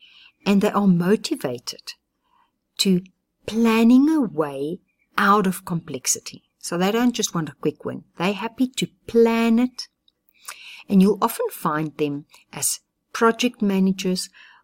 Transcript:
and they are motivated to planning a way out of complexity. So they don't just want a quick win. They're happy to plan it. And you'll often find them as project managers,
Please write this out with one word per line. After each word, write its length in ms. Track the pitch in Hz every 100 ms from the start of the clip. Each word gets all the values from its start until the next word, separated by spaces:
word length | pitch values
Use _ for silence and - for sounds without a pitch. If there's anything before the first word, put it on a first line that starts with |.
| _ _ - _ 190
and 160 | 202
they 100 | 208
are 160 | 202 202
motivated 1080 | 175 175 220 - 294 139 120 - - - - _ _ _ _ _ _ _ -
to 220 | 202 180 190 _ _ _ -
planning 640 | 214 226 220 226 254 294
a 100 | 320
way 640 | 220 147 147 139 143 180 _ _ _ -
out 300 | 202 208 190
of 160 | 180
complexity. 800 | - 170 - 135 - - - - _ _
So 180 | - 175
they 140 | 190
don't 220 | 233 247
just 200 | 233 202
want 160 | 175 151
a 60 | -
quick 240 | 156 - -
win. 180 | 131 - -
They're 160 | 180
happy 340 | 185 - 226 254
to 200 | - - _ -
plan 500 | 233 233 226 233 226
it. 300 | 254 - - _ _ _ _ _ - - - - -
And 120 | 196
you'll 180 | 190 190
often 260 | 226 - 480
find 460 | - 170 151 156 -
them 280 | 147 143 156 - _
as 300 | 151 139 - _ _ _
project 480 | - 226 220 247 -
managers, 680 | 202 190 190 190 185 185 - _ - _